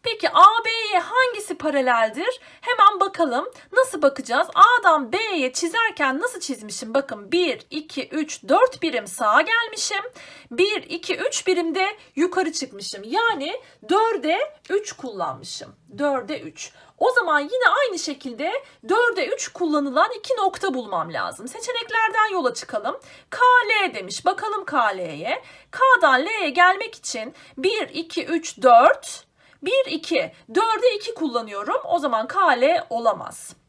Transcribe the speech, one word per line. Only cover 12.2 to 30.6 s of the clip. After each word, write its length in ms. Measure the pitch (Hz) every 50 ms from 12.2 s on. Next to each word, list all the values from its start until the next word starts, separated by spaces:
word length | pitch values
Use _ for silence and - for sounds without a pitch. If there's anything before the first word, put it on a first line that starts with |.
| 320 370 - 370 381 320
çıkmışım. 500 | 311 - 269 - 202 196 196 - - 196 202
Yani 560 | 226 269 427 466 466 427 294 277 320 427 508 - - _ _ - 220
dörde 500 | 349 415 440 453 440 330 254 311 339 415 571 605 - _ _ -
üç 220 | 370 415 415 -
kullanmışım. 840 | - - - 247 208 190 170 156 - - - - - - - - - _ _ _ - 202
Dörde 420 | 285 294 277 254 233 196 302 -
üç. 320 | - 156 - - - - _ - - - _ _
O 120 | - 480
zaman 300 | 508 480 427 339 302 294
yine 280 | 285 302 466 508 494 359
aynı 300 | 370 508 571 480 381 320
şekilde 540 | - 311 277 - - 262 233 214 294 349 440 554 - - - _ - 226
dörde 380 | 370 453 494 480 - 370 294
üç 220 | 320 - - - -
kullanılan 600 | _ - 359 320 302 294 285 277 247 294 370 453 494 427
iki 180 | - - 523
nokta 380 | 466 403 381 392 - - 381 262
bulmam 380 | 254 226 202 190 165 160 170
lazım. 360 | 160 117 92 87 - - 208 254
Seçeneklerden 840 | - 440 453 494 508 466 466 453 453 453 440 440 480 440 427 427
yola 220 | 392 359 262 247 -
çıkalım. 460 | - - - - 214 208 254 320 - - - - - _ _
K, 100 | - - 494 494 494 494 480 415
L 260 | 440 415 392 359 -
demiş. 300 | 214 190 180 175 - -
Bakalım 400 | 359 392 - 415 440 415 415 392
K, 320 | - 285 262 233 208 190
L'ye. 460 | 185 180 160 147 147 170 226 320 508 - - - - _ _
K'dan 560 | - - 508 523 508 - - 285 262 247 302
L'ye 240 | 403 453 427 370 294
gelmek 440 | 247 349 359 359 381 392 - 453 -
için 400 | - - - - 226 214 247 - - - - _ -
bir, 300 | 269 381 440 440 349 -
iki, 360 | - 320 330 - - 349 -
üç, 380 | - 330 330 330 - - -
dört. 640 | 190 254 - - 262 330 554 - - - - - _ _ _ _ _ _ _ _
Bir, 220 | 277 370 480 539 523
iki. 460 | - 311 302 - - 339 - - - - _ _ - 220
Dörde 400 | 370